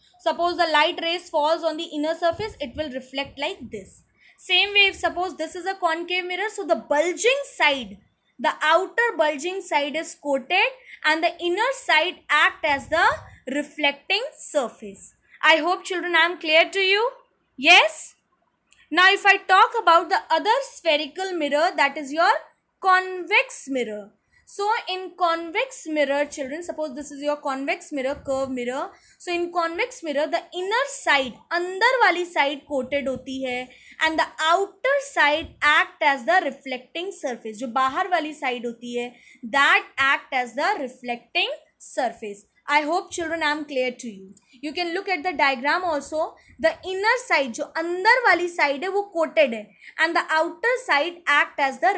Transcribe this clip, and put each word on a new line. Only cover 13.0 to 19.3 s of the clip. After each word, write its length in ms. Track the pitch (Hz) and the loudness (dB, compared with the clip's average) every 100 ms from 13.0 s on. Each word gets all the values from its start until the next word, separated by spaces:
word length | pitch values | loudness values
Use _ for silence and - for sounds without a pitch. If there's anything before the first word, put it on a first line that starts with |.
| 427 622 - - - | 2 0 -10 -16 -6
reflecting 680 | 277 - - 285 277 - 392 571 - | -6 -6 -2 -2 -2 -2 -2 -2 -8
surface. 800 | - 294 226 - 208 196 - - _ - | -2 -2 -2 -8 -14 -14 -16 -18 _ 0
I 140 | 302 320 | 4 4
hope, 280 | 320 370 | 2 -2
children, 300 | - 359 339 | -2 -4 0
I 60 | 339 | 2
am 180 | 339 339 | 2 0
clear 320 | 320 311 370 | 4 4 4
to 80 | - | 2
you. 320 | 370 403 466 - _ _ _ - | 2 2 0 -4 _ _ _ 0
Yes? 580 | 285 370 622 - - - _ _ _ _ _ _ _ | 6 6 6 0 -8 -12 _ _ _ _ _ _ _
Now, 220 | 311 370 | 4 4
if 140 | 392 | 6
I 100 | 403 | 4